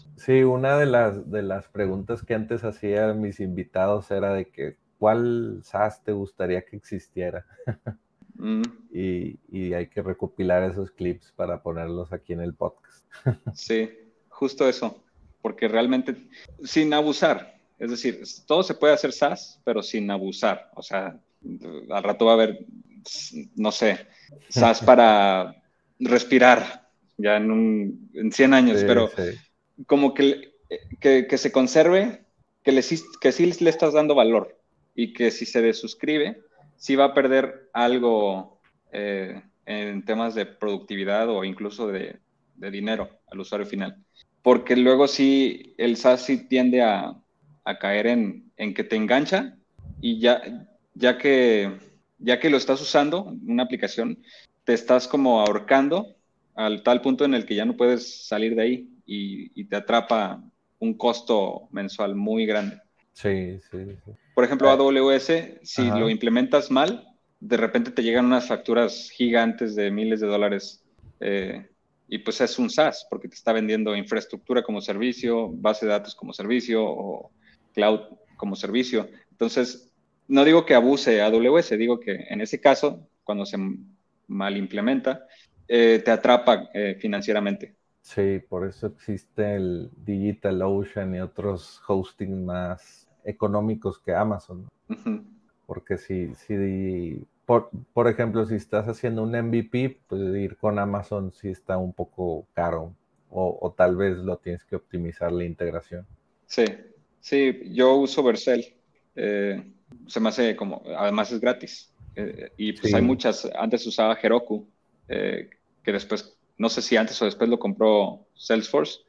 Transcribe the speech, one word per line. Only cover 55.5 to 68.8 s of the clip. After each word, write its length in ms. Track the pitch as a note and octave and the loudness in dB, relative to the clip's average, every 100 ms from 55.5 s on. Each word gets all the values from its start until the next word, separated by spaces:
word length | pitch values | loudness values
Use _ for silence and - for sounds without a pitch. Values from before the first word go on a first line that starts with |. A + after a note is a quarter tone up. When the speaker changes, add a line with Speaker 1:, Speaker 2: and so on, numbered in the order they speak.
| G#2 G#2 C3+ C#3 F3 A3 _ _ _ _ | 0 2 2 2 -2 -6 _ _ _ _
Speaker 2:
al 300 | - A2 G#2 | -6 -4 -2
tal 160 | - B2 | 2 2
punto 240 | C3+ C3 | 2 0
en 100 | C#3+ | 2
el 100 | B2+ | 0
que 120 | G#2+ G#2 | -2 -4
ya 80 | |
no 120 | A2+ A#2+ | -2 0
puedes 500 | B2 B2 A#2+ - - | 2 2 -4 -16 -8
salir 260 | G#2+ A2 | -4 -2
de 80 | A2+ | 0
ahí 260 | A#2 B2+ - _ | 0 -2 -8 _
y, 560 | - G2+ G2+ G2 - - | -12 -10 -8 -10 -14 -14
y 40 | |
te 100 | G2+ | -8
atrapa 680 | G#2 - A#2 A2+ A2+ G2 F#2+ - _ _ - | -8 0 -2 0 -2 -2 -6 -16 _ _ -8
un 160 | A2+ | -6
costo 760 | A2 A#2+ A#2 - A2 F#2+ F2 - | -2 -2 -2 0 0 0 -6 -12
mensual 420 | - G2+ - G2+ | -10 -10 -6 -6
muy 320 | G2+ G#2 A2 A2 | -4 -2 -2 0
grande. 340 | G#2 G2+ - _ _ _ | -2 -4 -10 _ _ _
Speaker 1:
Sí, 460 | _ G#2 F#2+ F2+ F#2 - | _ -4 -2 -4 -10 -14
sí, 160 | F#2 G2 G2 | -14 -14 -16
sí. 80 | - G#2+ _ | -20 -20 _
Speaker 2:
Por 100 | - | 0
ejemplo, 240 | B2 C3+ C#3 | 2 4 4
Speaker 1:
Eh, 40 | |
Speaker 2:
A 40 | C3+ | 6
W 400 | C#3 C3+ C3+ C3+ | 4 4 4 2
S, 420 | C3 E3 - - | 2 -2 -2 -16
si 240 | - - B2 | -12 -2 0
Speaker 1:
ajá. 100 | G#2 | 2
Speaker 2:
lo 100 | A2+ | 0
implementas 640 | A2 A#2+ A#2 B2+ D3 D3 | 0 0 2 4 2 2
mal, 340 | C3 D#3+ A#3+ - _ _ _ | 0 0 -2 -12 _ _ _
de 160 | G#2+ A#2 | -2 0
repente 340 | A2 B2 A#2+ | 0 0 -2
te 140 | B2+ | -2
llegan 220 | A2+ A#2 B2 | 0 2 2
unas 200 | B2+ A#2+ | 2 0
facturas 640 | A2+ - A#2 | -6 -2 0